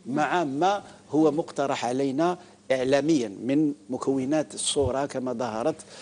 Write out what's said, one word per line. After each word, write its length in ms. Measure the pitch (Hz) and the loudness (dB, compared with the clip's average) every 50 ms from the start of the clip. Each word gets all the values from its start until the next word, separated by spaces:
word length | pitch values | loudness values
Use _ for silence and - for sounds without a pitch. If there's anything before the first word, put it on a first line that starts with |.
| - | -10
مع 380 | 113 131 151 151 131 160 180 170 | -4 -2 0 0 2 2 0 0
ما 380 | 139 131 143 170 190 202 202 - - - - - - | 0 0 0 2 2 2 0 -4 -8 -18 -20 -12 -2
هو 200 | 143 151 160 156 | 2 4 4 4
مقترح 540 | 139 156 160 - - - 139 135 135 - - | 4 2 -2 -4 -4 -2 -2 0 0 -2 -2
علينا 540 | 120 127 131 139 139 131 143 165 175 175 175 - - - - _ - 131 | -2 0 0 0 0 0 0 0 0 0 -2 -8 -16 -20 -20 _ -2 0
إعلاميا 560 | 131 127 131 139 139 139 156 165 135 117 104 | 0 2 2 2 2 4 4 2 2 2 0
من 460 | 98 98 110 120 139 151 156 147 143 - - - | -4 -6 -4 0 2 2 2 2 0 -4 -8 -8
مكونات 640 | 127 123 - 135 135 135 127 131 151 156 143 - - | -8 -4 -2 -2 -2 0 0 0 0 0 -2 -2 -6
الصورة 520 | - - - - 147 139 127 120 135 143 | -6 -6 -2 0 0 0 0 0 -2 -2
كما 260 | 135 - 131 123 127 123 | -4 -4 -6 -4 -4 -4
ظهرت، 420 | 113 123 117 107 110 120 156 151 - - - - - | -4 -4 -4 -2 0 0 -2 -2 -2 -8 -16 -18 -18